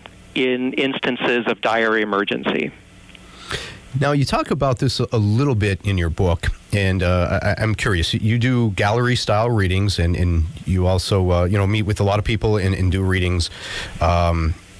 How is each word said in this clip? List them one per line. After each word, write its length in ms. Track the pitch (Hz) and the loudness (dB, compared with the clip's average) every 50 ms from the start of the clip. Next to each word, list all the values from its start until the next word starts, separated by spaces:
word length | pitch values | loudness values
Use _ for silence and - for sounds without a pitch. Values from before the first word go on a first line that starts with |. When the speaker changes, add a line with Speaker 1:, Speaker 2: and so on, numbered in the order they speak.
| - - - - - - - | -20 -20 -20 -20 -20 -8 -4
Speaker 1:
in 380 | - 127 127 127 123 127 131 - | -2 0 0 0 0 -2 -4 -2
instances 720 | - 135 135 135 - - 139 123 - 139 127 123 120 110 | -2 -2 -2 -2 -4 -4 -4 -4 -2 -2 0 0 0 0
of 120 | 120 113 - | -2 -4 -2
dire 360 | - 117 110 117 113 110 110 | -2 0 0 2 2 2 2
emergency. 720 | 110 107 104 101 98 101 - 120 123 - - - - - - - - - - - - - - - - - - - - - - - - - - - - - - - 135 | 0 0 0 0 0 0 0 -4 -4 -4 -4 -2 -2 -4 -6 -8 -14 -20 -20 -20 -20 -20 -20 -20 -20 -20 -20 -20 -20 -12 -12 -10 -10 -10 -14 -16 -18 -18 -8 -4 0
Speaker 2:
Now, 120 | 139 143 | 0 2
you 140 | 147 143 131 | 2 2 2
talk 260 | - 220 277 311 - | 0 0 -2 0 -2
about 260 | 220 131 143 135 123 | -2 0 0 0 0
this 220 | - - 127 - - | 0 0 -2 0 -2
a, 80 | 120 - | -2 0
a 60 | - | 0
little 380 | 113 104 104 107 120 143 143 127 | 0 2 2 2 2 2 2 2
bit 260 | 104 107 101 98 - - | 2 2 0 0 -2 -2
in 140 | 104 98 | -2 0
your 140 | 90 85 82 | 0 0 -2
book, 360 | 76 - 98 87 82 - - - - - - - | 0 0 0 0 0 0 -2 -4 -4 -4 -6 -4
and, 300 | - 101 98 95 92 95 | -2 0 2 2 2 2
uh, 380 | 92 87 90 90 87 - 117 - | 2 2 2 2 2 0 0 -2
I, 220 | - 104 95 - 110 | 0 -2 -2 0 0
I'm 100 | 110 104 | -2 0
curious. 400 | - - 117 98 85 78 - - | 0 0 0 0 0 0 -2 -2
You 240 | 107 - 107 117 | 0 0 0 0
do 320 | 120 113 127 127 120 117 110 | 2 2 2 2 2 2 0
gallery-style 800 | 95 117 107 101 110 123 123 123 123 - - - 104 104 113 120 | 0 0 0 2 2 2 2 0 0 0 0 0 2 2 2 2
readings, 480 | 120 107 95 90 92 95 101 101 - | 2 2 2 2 2 0 0 0 0
and, 180 | - 85 85 85 | 0 0 0 2
and 280 | - 90 87 85 82 80 85 - - - | 2 2 2 2 2 0 -2 -4 -8 -2
you 200 | - 92 92 90 | 0 0 2 2
also, 460 | 90 95 92 - - 107 98 92 90 | 2 2 0 0 0 2 2 2 2
uh, 120 | 87 87 90 | 2 2 2
you 120 | 90 101 | 2 2
know, 80 | 101 98 | 0 2
meet 180 | 98 107 107 104 | 2 0 0 0
with 160 | 98 104 - | -2 0 0
a 40 | 101 | 0
lot 160 | 98 101 107 | 2 2 0
of 60 | - | 0
people 320 | - 117 101 - 110 107 | -2 -2 0 0 0 0
and, 180 | 104 90 95 95 | 2 0 0 0
and 160 | - 95 90 | 0 0 0
do 100 | 85 95 | 0 0
readings, 480 | 95 92 92 92 90 87 90 87 85 - - - - - - - - - - - | 0 0 0 0 0 0 0 -2 -2 -4 -8 -12 -12 -12 -10 -10 -10 -10 -4 -2
um, 540 | 85 85 87 87 87 85 85 82 82 80 85 - - - - | 0 2 2 2 2 2 2 0 0 -2 -4 -6 -12 -20 -16